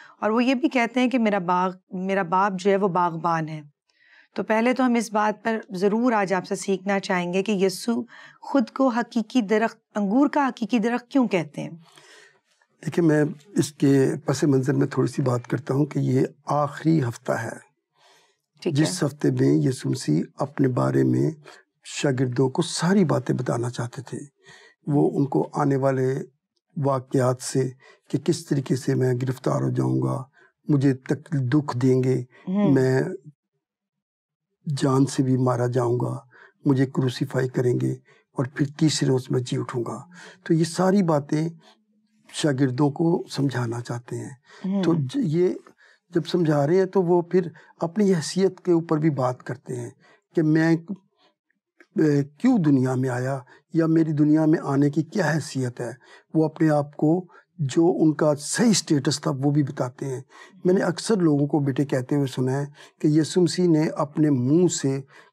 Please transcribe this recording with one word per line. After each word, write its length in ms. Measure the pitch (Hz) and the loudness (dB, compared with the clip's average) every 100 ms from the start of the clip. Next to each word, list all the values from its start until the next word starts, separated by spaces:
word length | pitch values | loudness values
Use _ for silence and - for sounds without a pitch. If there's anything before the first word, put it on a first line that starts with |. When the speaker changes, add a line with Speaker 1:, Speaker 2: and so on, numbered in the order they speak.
| - - | -20 -4
Speaker 1:
और 80 | 214 | -2
वो 100 | 226 | 0
ये 140 | 240 | 2
भी 140 | 254 285 | 0 0
कहते 320 | 262 233 254 | 0 0 0
हैं 100 | 254 | 0
कि 80 | 247 | 2
मेरा 220 | 220 202 | 0 0
बाग, 380 | 175 180 185 185 _ | 0 0 0 -4 _
मेरा 280 | 185 185 196 | -8 -2 -2
बाप 300 | 170 185 208 | 0 0 0
जो 180 | 185 202 | 0 0
है 60 | 196 | 2
वो 120 | 202 | 2
बागबान 600 | 175 175 165 170 165 156 | 0 0 -2 -2 -2 -4
है। 240 | 156 147 _ _ _ _ _ _ - | -10 -14 _ _ _ _ _ _ -8
तो 60 | |
पहले 320 | 190 220 240 | -2 0 2
तो 100 | 247 | 2
हम 120 | 254 233 | 2 0
इस 160 | 220 | 0
बात 240 | 208 214 214 | 0 0 -2
पर 300 | 233 220 - | -4 -6 -6
ज़रूर 420 | 185 202 220 254 | -2 0 2 2
आज 180 | 220 185 | 2 0
आपसे 240 | 185 180 196 | -2 -2 -6
सीखना 420 | - 190 190 196 | -4 -4 -2 -2
चाहेंगे 440 | 190 180 175 185 | 0 -2 0 -2
कि 100 | 196 | 0
यीशु 540 | 202 190 185 - 233 233 - - _ | 0 0 -2 -4 -4 -4 -14 -20 _
खुद 280 | - 277 220 | -2 0 0
को 180 | - 269 | 0 0
हकीकी 540 | 226 240 240 214 254 | 0 -4 -4 -2 -2
दरख्त, 360 | 190 214 226 - _ 214 | 0 0 0 -6 _ -4
अंगूर 320 | 202 240 285 | 0 2 2
का 180 | 302 269 | 2 0
हकीकी 340 | - 220 240 | -2 -2 0
दरख्त 260 | 226 240 - | 0 -4 -2
क्यों 160 | 277 226 | 0 2
कहते 340 | 185 156 - | 0 -4 -8
हैं? 160 | 151 165 - - - - - _ _ _ _ _ | -12 -14 -20 -20 -20 -20 -20 _ _ _ _ _
Speaker 2:
देखिए, 200 | - 175 | -6 2
मैं 300 | 165 151 151 - - - | 4 4 2 -2 -8 -2
इसके 580 | 143 - 143 139 135 147 | -2 0 4 4 4 0
पस 280 | - 135 | -4 0
मंज़र 280 | 160 131 131 | 2 2 2
में 160 | 135 - | 0 0
थोड़ी 200 | - 117 | 0 -2
सी 140 | - | 0
बात 240 | 127 120 - | -2 -2 -4
करता 280 | 123 - | -8 -2
हूँ 120 | 131 143 | -2 0
कि 140 | 147 | -2
ये 340 | 139 131 - - - | 0 0 0 -4 -4
आखिरी 500 | 143 143 - 156 160 | -2 -2 -2 0 2
हफ्ता 340 | 120 117 - | 0 -6 -6
है 260 | 65 117 - - _ _ _ _ _ _ _ _ _ | -4 -6 -12 -20 _ _ _ _ _ _ _ _ _
Speaker 1:
ठीक 120 | 185 | -4
Speaker 2:
जिस 280 | 143 160 - | 0 0 0
Speaker 1:
है। 60 | 143 | -4
Speaker 2:
हफ्ते 220 | - 143 | -2 -2
में 220 | 127 135 | 2 2
यीशु 360 | 156 143 123 139 | 2 2 -2 -4
मसीह 340 | 127 - 151 - - | -6 -2 -2 -2 -6
अपने 280 | 147 - 135 | -8 0 0
बारे 360 | 123 131 135 | 0 0 2
में 320 | 131 123 147 160 - - _ _ | 2 2 0 -4 -18 -20 _ _
शागिर्दों 640 | - - 151 127 139 123 131 | -14 -4 -2 0 -2 0 0
को 140 | 180 | 0
सारी 420 | 165 - 165 208 | -4 -2 0 2
बातें 320 | 160 131 123 127 | 2 0 -2 -4
बताना 340 | 127 123 120 | -2 -4 -4
चाहते 320 | 123 120 - | -6 -10 -10
थे। 240 | - - - _ _ - - _ - | -12 -12 -14 _ _ -20 -20 _ -2
वो 140 | 143 | 2
उनको 400 | 156 - 139 156 | 2 0 0 0
आने 340 | 156 - 143 139 | -2 -2 0 2
वाले 600 | 135 131 131 135 - _ _ _ _ - | 0 0 -2 -4 -8 _ _ _ _ -4
वाक़यात 640 | 139 131 127 139 127 127 | -2 -2 -2 0 0 0
से 360 | - 135 131 127 - - - | -4 -4 -4 -6 -20 -20 -8
कि 80 | 139 | -6
किस 300 | - - - | -2 -4 -2
तरीके 280 | 143 127 131 | -4 -2 -4
से 180 | - | -2
मैं 240 | 127 127 123 | 0 0 0
गिरफ्तार 440 | 127 123 143 139 | -4 -4 -4 -2
हो 80 | 135 | -2
जाऊँगा, 600 | 123 131 131 131 127 - _ _ _ - | -2 -2 -2 -2 -6 -10 _ _ _ -2
मुझे 220 | 143 139 | 2 2
तक-, 420 | 131 - - - | 0 -2 -6 -4
दुख 420 | 143 123 151 147 123 | -4 0 0 0 -2
देंगे, 500 | 131 127 127 131 123 - - | 2 2 2 -2 -6 -14 -6
Speaker 1:
हम्म। 260 | 196 202 | 0 2
Speaker 2:
मैं 400 | 135 131 131 - - - _ _ _ _ _ _ _ _ _ _ _ _ _ - | 4 2 0 -2 -8 -16 _ _ _ _ _ _ _ _ _ _ _ _ _ -6
जान 360 | 139 143 131 | -2 2 4
से 180 | 139 - | 2 2
भी 140 | 131 127 | 0 2
मारा 300 | 127 120 123 | 2 0 0
जाऊँगा, 640 | 123 120 120 127 127 - - - _ 151 | 0 0 0 -2 -6 -12 -20 -20 _ 0
मुझे 200 | 131 135 | 2 2
क्रूसीफाई 640 | 160 131 - 127 131 131 | 0 -2 -2 -4 -2 -2
करेंगे 520 | 131 127 123 131 131 _ _ _ - | 0 0 0 -2 -6 _ _ _ -6
और 80 | 127 | -6
फिर 280 | - 143 - | -2 -4 0
तीसरे 300 | 156 - 143 | 0 2 0
रोज़ 200 | 131 - | 0 0
मैं 100 | 131 | -4
जी 140 | 123 131 | -4 -6
उठूँगा। 540 | 123 123 113 110 - - - - - | -6 -6 -6 -8 -14 -20 -20 -14 -2
तो 80 | |
ये 100 | 160 | 0
सारी 380 | 165 - 190 202 | 0 0 2 2
बातें 480 | 170 151 147 151 160 165 - _ _ _ _ _ _ | 2 0 0 -4 -4 -8 -20 _ _ _ _ _ _
शागिर्दों 580 | - 156 135 139 123 147 | -4 -2 0 0 2 0
को 340 | 143 165 175 - | 0 0 -2 -4
समझाना 500 | 143 139 123 117 120 | -4 -2 -2 -4 -6
चाहते 360 | 120 120 - 120 | -8 -10 -8 -12
हैं। 220 | 143 135 _ - | -10 -16 _ -12
Speaker 1:
हम्म। 180 | 190 196 | -6 -2
Speaker 2:
तो 120 | 175 | 0
ज-, 220 | 165 131 285 | 0 -2 -2
ये 420 | 190 160 180 - - _ _ _ _ | -2 0 0 -2 -12 _ _ _ _
जब 100 | 175 | -4
समझा 400 | 160 185 160 147 | -2 0 2 2
रहे 120 | 143 190 | 2 2
हैं 100 | 185 | 2
तो 160 | 196 | 0
वो 260 | 170 175 170 | 2 2 2
फिर 200 | 180 170 - - - | 0 -2 -10 -20 -8
अपनी 260 | 170 208 196 | -6 0 2
हैसियत 480 | 175 139 180 190 185 | 2 0 0 0 0
के 80 | - | 0
ऊपर 260 | 170 165 156 | 0 2 0
भी 120 | 160 | 0
बात 320 | 135 127 123 | 0 -2 -4
करते 320 | - 120 - | -10 -12 -10
हैं 220 | 123 120 - _ _ _ | -10 -10 -16 _ _ _
कि 80 | - | 0
मैं, 340 | 156 160 160 165 | 2 4 4 2
अ, 180 | 165 196 _ _ _ _ _ _ _ _ _ - 156 143 143 _ | -2 -14 _ _ _ _ _ _ _ _ _ -2 2 2 -2 _
क्यों 220 | 254 240 | 2 2
दुनिया 340 | 151 135 127 127 | 4 2 2 -2
में 120 | 131 | -2
आया 360 | 123 127 135 - - _ 160 | -4 -4 -6 -10 -20 _ -2
या 100 | 160 | 2
मेरी 260 | 165 156 | 2 2
दुनिया 340 | 147 151 156 156 | 2 4 4 4
में 120 | 156 | 2
आने 320 | - 139 143 | 2 2 2
की 120 | 151 | 2
क्या 240 | 160 208 151 | -4 -2 0
हैसियत 540 | 156 - 135 123 - | 0 -4 -4 -6 -6
है। 160 | 120 127 _ - _ 160 | -10 -10 _ -20 _ 0
वो 80 | |
अपने 240 | 156 156 160 | 0 2 2
आप 240 | 147 147 - | 2 0 -2
को, 300 | 151 180 180 - _ - | 0 0 -2 -20 _ -6
जो 260 | 135 160 170 | -2 2 2
उनका 480 | 330 160 147 156 | 4 2 4 0
सही 400 | 147 - - 233 | 0 -4 0 2
स्टेटस 460 | 180 - 147 151 - 160 | 2 2 0 0 -2 -4
था, 40 | |
वो 200 | 131 147 | -2 0
भी 120 | 147 | 2
बताते 440 | 143 147 127 - 139 | 0 -2 -6 -6 -8
हैं। 180 | 127 - - - - 180 | -8 -12 -20 -20 -4 0
मैंने 140 | 190 | 2
अक्सर 360 | 185 170 - 220 | 0 -4 -2 2
लोगों 300 | 165 143 143 | 2 2 2
को 140 | 160 | 0
बेटे 240 | 139 131 | 0 -2
कहते 300 | 143 135 123 | -2 -2 -2
हुए 120 | 143 135 | -2 -2
सुना 260 | - 127 | -2 -2
है 200 | 139 147 143 - _ | -2 -6 -12 -20 _
कि 60 | 160 | 2
यीशु 320 | 151 151 185 | 2 2 2
मसीह 280 | 170 - 180 | 2 2 2
ने 200 | 156 156 | 4 2
अपने 420 | - 147 160 151 | -2 -4 0 2
मुंह 380 | 135 123 160 175 | 2 2 4 2
से 360 | - 135 135 - - - | 2 -2 -4 -8 -20 -20